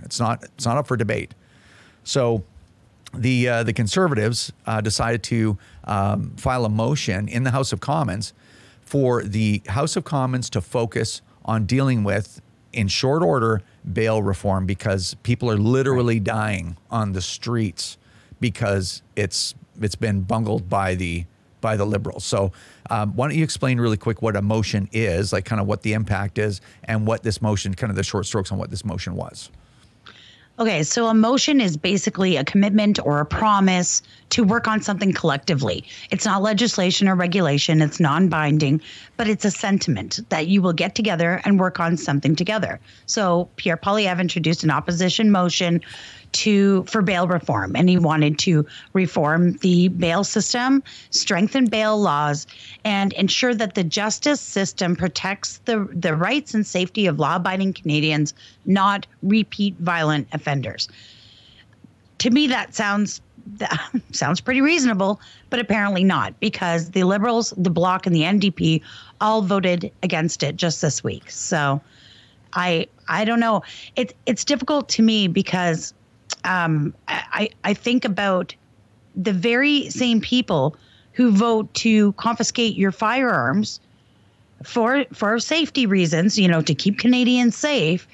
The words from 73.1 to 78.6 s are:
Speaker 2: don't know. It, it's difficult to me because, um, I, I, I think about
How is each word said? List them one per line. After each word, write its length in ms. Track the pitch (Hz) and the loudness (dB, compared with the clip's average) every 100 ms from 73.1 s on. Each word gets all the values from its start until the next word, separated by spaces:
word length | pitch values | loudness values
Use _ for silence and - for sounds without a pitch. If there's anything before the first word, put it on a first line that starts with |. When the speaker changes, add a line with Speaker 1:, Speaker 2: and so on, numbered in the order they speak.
| 165 | -2
Speaker 2:
don't 160 | 220 233 | 0 0
know. 220 | 233 202 - - - - | 2 0 -4 -14 -10 -6
It, 180 | 233 - - | -6 -6 -4
it's 180 | 226 | -4
difficult 460 | - 285 254 294 - | -2 -2 0 -2 0
to 120 | - | 2
me 240 | 220 220 190 | 2 2 2
because, 680 | 196 190 185 175 165 - - _ _ - - | 0 0 0 0 -2 -4 -16 _ _ -14 -8
um, 500 | 175 185 165 156 147 - - | -2 0 0 0 -2 -6 -8
I, 420 | - - - 214 - | -8 -6 -4 -6 -4
I, 60 | 190 | -4
I 40 | |
think 300 | 202 233 247 | -2 0 0
about 500 | 247 185 202 185 175 - | 0 -2 0 0 -2 -10